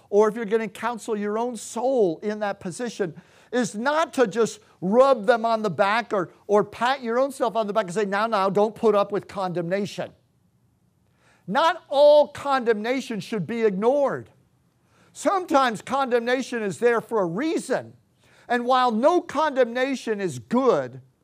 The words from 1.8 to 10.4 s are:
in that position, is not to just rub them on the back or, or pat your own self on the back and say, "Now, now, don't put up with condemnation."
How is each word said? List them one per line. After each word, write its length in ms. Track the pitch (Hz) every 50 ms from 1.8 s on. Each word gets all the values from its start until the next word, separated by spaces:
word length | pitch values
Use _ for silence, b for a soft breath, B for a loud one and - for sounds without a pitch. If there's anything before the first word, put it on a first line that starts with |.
| 240 262 277 240 202 175 160 -
in 160 | - 208 214 208
that 220 | 208 202 196 -
position, 540 | - 185 156 - 254 226 - - 196 165 - B B B B B B B
is 220 | B 247 240 - -
not 400 | 208 240 285 302 311 339 339 -
to 120 | 269 247
just 320 | 196 165 233 220 - - - b b b b
rub 460 | 165 185 214 247 269 269 269 226 196
them 180 | 208 240 226 226
on 160 | 226 226 220
the 100 | 214 208
back 440 | 151 160 202 196 214 240 226 - 220
or, 160 | 196 165 - B B B
or 180 | B 202 208 202
pat 380 | 208 - - 233 247 269 277
your 160 | 247 226 226 247
own 120 | 269 285
self 260 | 262 - 262 226 190
on 100 | 226 220
the 80 | 202 190
back 100 | 220 208
and 100 | 175 165
say, 120 | 214 214
"Now, 200 | 190 196 196 220
now, 220 | 233 226 196 190 196
don't 260 | 180 208 208 220 208
put 200 | - 233 220 208
up 180 | 202 202 202
with 160 | 208 185 - -
condemnation." 840 | - 202 190 180 165 175 165 170 190 202 208 156 - - 131 107 - _ _ _ _ _